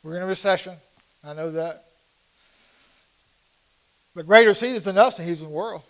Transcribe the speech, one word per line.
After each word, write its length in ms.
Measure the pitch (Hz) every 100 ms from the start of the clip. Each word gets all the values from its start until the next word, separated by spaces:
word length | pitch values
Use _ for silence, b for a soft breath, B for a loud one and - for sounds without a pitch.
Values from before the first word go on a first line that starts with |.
We're 140 | 156 175
in 60 |
a 20 | 185
recession. 500 | 185 202 180 185 170 _ _ _ _
I 100 | 147
know 180 | 151 160
that. 340 | 160 165 156 _ _ _ _ _ _ b b b b b b b _ _ _ _ _ _ _ _ _ _ 175
But 100 | 160
greater 260 | 214 226
is 80 | 196
he 140 | 240
that's 140 | 240 190
in 100 | 190
us 200 | 247 -
than 100 | 170
he's 140 | 165
in 60 | 156
the 60 |
world. 280 | 151 220 175